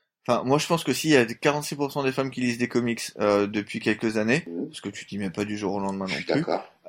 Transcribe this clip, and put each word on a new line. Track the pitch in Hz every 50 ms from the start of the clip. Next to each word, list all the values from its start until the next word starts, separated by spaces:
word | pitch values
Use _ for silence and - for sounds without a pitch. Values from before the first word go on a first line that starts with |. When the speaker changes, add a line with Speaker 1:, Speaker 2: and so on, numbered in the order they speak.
| _ _ _ _ - -
Speaker 1:
Enfin, | 120 113 -
moi, | 123 135 151
je | 151
pense | - 170 165 -
que | - 127
s'il | - - 156
y | 151
a | 135 120
quarante-six | 110 117 - - 151 143 147 147 - 165
pour | 139 143 135 135
cent | 147 139
des | 131 131
femmes | 135 135 135
qui | 131 -
lisent | 127 123 120 117
des | 123 117
comics, | - 123 120 120 117 113 - - - -
euh, | 104 104 104 101 101
depuis | 101 104 107 101 - - 113
quelques | - - 107 - - 113 107 113
années, | 107 113 123 156 175
Speaker 2:
Mhm. | - - - - -
Speaker 1:
parce | - - -
que | 101
tu | 101 - -
t'y | - - 101
mets | 104 98
pas | 85 - 104
du | 104 104
jour | 107 107 95 98
au | 101
lendemain | 98 98 98 98 95
Speaker 2:
Je | 95 92
Speaker 1:
non | -
Speaker 2:
suis | -
Speaker 1:
plus, | - 82 -
Speaker 2:
d'accord. | 165 - 85 - - - _ _ -